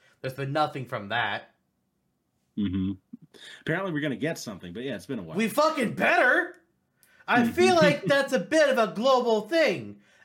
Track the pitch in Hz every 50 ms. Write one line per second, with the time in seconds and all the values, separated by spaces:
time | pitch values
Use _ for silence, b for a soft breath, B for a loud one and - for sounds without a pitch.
0 | b b b b - 131 135 - 139 135 139 156 151 143 147 147 127 - - 117
1 | 101 101 110 120 117 104 101 113 - - _ _ _ _ _ _ _ _ _ _
2 | _ _ _ _ _ _ _ _ _ _ _ - 104 95 90 95 92 95 98 95
3 | _ _ - - - _ B B B B B B B - 160 180 196 190 165 147
4 | 143 151 131 98 110 160 165 156 - 123 104 87 87 87 87 107 123 139 120 98
5 | - - 139 113 92 80 - 180 226 214 - - 294 311 311 302 247 185 143 -
6 | 202 240 320 359 349 - 285 339 349 349 - - _ _ _ _ _ _ b b
7 | b b b b b b 202 247 240 233 - 330 359 370 370 339 311 294 285 285
8 | - - 277 277 277 269 269 233 180 - 302 320 302 277 233 226 226 202 160 196
9 | 226 269 262 254 233 240 220 214 202 208 330 330 320 247 190 143 110 101 104 -
10 | b b b b b